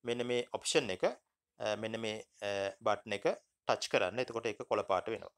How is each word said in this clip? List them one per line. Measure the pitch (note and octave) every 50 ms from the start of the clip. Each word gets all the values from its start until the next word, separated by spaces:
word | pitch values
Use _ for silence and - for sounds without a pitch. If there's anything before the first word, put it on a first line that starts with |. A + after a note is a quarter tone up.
| -
මෙන්න | A#2+ A#2+ B2 A#2+
මේ | B2 B2 A#2+ A#2+ - -
ඔප්ෂන් | A2 - - - D#3+ C3+ G#2
එක, | F#2 - -
අ, | G3+ B3+ - _ _ _ _ _ _ _ _ A#2 G#2+ G#2
මෙන්න | G#2+ A2 A2 A2+ A2+
මේ, | A2+ G#2+ G#2+ A2 - _ _ _
අ, | G#2 G2+ G2+ G2 G2 G2 - _ -
බටන් | A2 G#2 G#2 - A2 G#2
එක | G2+ - E3 - - _ _ _ _ _
ටච් | - A#2 - - -
කරන්න. | - C#3 G2+ F2+ G2+ B2
එතකොට | B2+ - A2+ A#2 -
ඒක | A#2 G#2
කොළ | - B2 _ A#2+ G#2+ G2
පාට | - F#2+ F2+ - G#2+
වෙනවා. | A2+ G2+ - - _